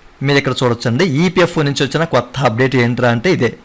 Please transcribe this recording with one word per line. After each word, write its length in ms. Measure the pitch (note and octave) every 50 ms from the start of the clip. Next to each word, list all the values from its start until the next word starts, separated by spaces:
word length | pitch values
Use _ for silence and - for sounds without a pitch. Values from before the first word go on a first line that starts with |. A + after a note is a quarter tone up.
| - - - -
మీరు 160 | C3+ C#3 C#3+ C#3
ఇక్కడ 160 | C#3 C#3 B2 -
చూడొచ్చండి, 420 | C3+ A#2+ A#2 A#2 - B2 A2+ B2+ G3
ఈపీఎఫ్ఓ 580 | F3 B2+ D3 F3 F#3 E3+ F#3 F3 E3 - D#3+
నుంచి 220 | D3 C#3+ C3+ - D3
వచ్చిన 180 | - - D3+ E3
కొత్త 340 | D#3 C#3 B2 A#2+ - - C3+
అప్‌డేట్ 380 | C#3+ B2 A2 A#2 C3 C3 C3+
ఏంట్రా 320 | B2+ A#2+ A#2+ B2 A#2+ A#2+ A#2+
అంటే 240 | A#2 A#2 - F#3
ఇదే. 220 | F3 - A#2+ A2 - -